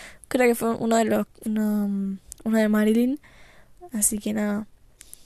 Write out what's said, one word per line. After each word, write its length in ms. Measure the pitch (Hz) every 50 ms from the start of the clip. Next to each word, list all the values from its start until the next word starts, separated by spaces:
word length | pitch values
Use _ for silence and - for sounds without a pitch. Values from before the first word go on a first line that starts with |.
| - - - - - -
Creo 200 | - 254 254 240
que 60 | 233
fue 200 | - 233 226 226
uno 220 | - - 226 233
de 80 | 233 226
los, 220 | 214 214 214 208 - _ - -
uno, 760 | 220 214 214 214 214 208 208 202 202 202 196 196 196 196 196 - - - - -
uno 140 | 220 220 220
de 100 | 214 208
Marilyn, 520 | 214 214 214 214 220 233 240 254 277 - - - - - - - - - - - - - 359 349 -
así 260 | 214 208 - 220 208
que 140 | - 214 214
nada, 340 | 214 208 208 202 208 214 - - - - - - _ - - - - -